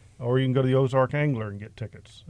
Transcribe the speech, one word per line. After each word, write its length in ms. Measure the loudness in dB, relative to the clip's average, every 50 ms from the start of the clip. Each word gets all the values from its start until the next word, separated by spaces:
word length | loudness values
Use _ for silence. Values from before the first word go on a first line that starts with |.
| -20 -20 _ -8
or 180 | -4 0 0 2
you 80 | 2
can 60 | 2 2
go 100 | 2 2
to 60 | 4
the 80 | 4
Ozark 360 | 2 2 2 2 2 2 2 0
Angler 360 | 0 0 0 -2 -2 -4 -8
and 100 | -10 -12
get 180 | -14 -16 -14
tickets, 460 | -12 -12 -12 -12 -16 -20 -20 -20 -20 -18 -14